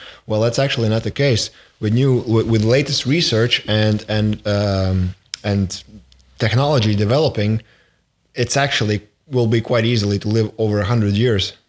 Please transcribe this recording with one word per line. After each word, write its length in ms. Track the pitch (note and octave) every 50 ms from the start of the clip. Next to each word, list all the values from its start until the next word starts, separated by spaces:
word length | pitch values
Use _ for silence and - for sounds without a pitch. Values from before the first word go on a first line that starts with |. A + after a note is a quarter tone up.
| - - - - -
Well, 160 | - A2 G#2+
that's 180 | A2+ A#2+ A#2 -
actually 300 | C3+ C#3 - A#2+ A2+ G#2+
not 140 | A2 A2+ A2+
the 80 | A2
case. 380 | - - C#3+ C#3+ A#2 G#2 - - - - - _ _ -
With 140 | A2 G#2 A2
new, 280 | B2 C3+ C3+ B2+ A#2+
with, 260 | - A#2 A2+ A2+ -
with 160 | A2+ A2+ A2 G#2+
latest 420 | A2 B2 C#3 D3 D3 C#3+ - -
research 580 | B2 D3 F3 E3 - A#2+ G#2+ A#2 B2+ - - -
and, 380 | - G#2+ G#2+ G#2+ G#2+ G#2+ G#2 -
and, 400 | - G#2+ G#2+ G#2+ G#2+ G#2 - -
um, 680 | G#2 G#2 G2+ G#2 G2+ G2 F#2+ F#2+ F#2+ F#2+ F#2 F#2 F2+ F#2 - _ _ - - -
and 400 | G#2+ G2+ G2+ G2 F2+ - - - - - - - _ _ _ _ _ _
technology 580 | - A#2 G#2+ A2 B2+ C#3+ D3 D#3 C3 A2 G#2+ G#2
developing, 680 | G2+ G#2+ G2+ B2 D3 D#3+ C3 - A2 G#2 G#2 A2 G#2+ - _ _ _ _ _ _ _ _ _ _ _ _ _ -
it's 220 | - B2 B2 -
actually 460 | C#3 C#3 C#3 - - A2+ G#2 G#2 G2+ - - _ _ _
will 200 | - C3+ B2+ A#2
be 140 | A2+ A#2 A#2
quite 240 | A2+ - B2 A#2 A2
easily 340 | A2+ B2 A2 G2+ G#2 G2+ G2
to 80 | -
live 240 | G#2 A2 A2+ A2 G#2 -
over 220 | - A2 G#2+ G#2 G#2
a 60 | G2+
hundred 280 | G2+ A#2+ A#2 G#2+ G2+ G2+
years. 400 | G2+ A#2+ B2+ G#2+ F#2+ - - - - _